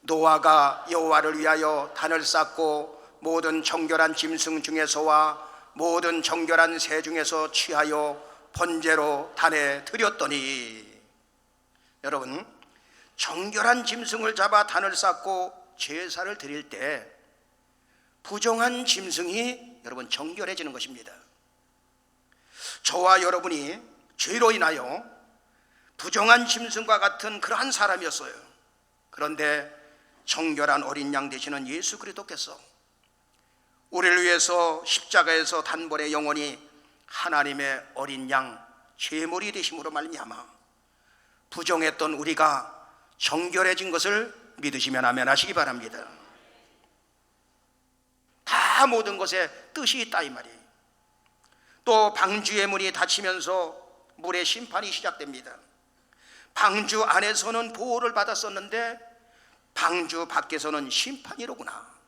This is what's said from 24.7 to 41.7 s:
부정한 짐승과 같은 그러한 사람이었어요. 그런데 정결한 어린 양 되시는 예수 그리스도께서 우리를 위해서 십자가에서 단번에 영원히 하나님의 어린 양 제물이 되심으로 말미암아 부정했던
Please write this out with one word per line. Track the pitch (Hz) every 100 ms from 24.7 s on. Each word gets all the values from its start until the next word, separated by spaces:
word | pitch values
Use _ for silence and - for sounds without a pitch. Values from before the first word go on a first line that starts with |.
| 151 123 175 240 - _ _ _ _ _ _ _ -
부정한 | 185 196 220 240 240
짐승과 | 226 233 220 220 208
같은 | 196 - 214 208
그러한 | - 226 269
사람이었어요. | 247 208 185 165 - 131 117 - _ _ _ _ _ _
그런데 | - 147 151 151 147 143 - - _ _ _ -
정결한 | - 160 147 147 143
어린 | 127 143 143
양 | 143 139
되시는 | 135 143 139 131
예수 | 156 - -
그리스도께서 | 202 190 202 156 - 147 - _ _ _ _ _ _ _ _ _ _ _ _
우리를 | 175 180 180
위해서 | 180 170 170 175 170 160 175
십자가에서 | - - 190 165 160 151 165
단번에 | - 160 165 151 151
영원히 | 151 151 151 147 131 - _ _ _ -
하나님의 | - 175 151 143 139 139 135 -
어린 | - 139 135 131
양 | 135 131 113 - - _ -
제물이 | - 156 165 180 208
되심으로 | 202 165 160 151
말미암아 | 151 160 151 113 117 123 _ _ _ _ _ _ _ _ _ _
부정했던 | 170 160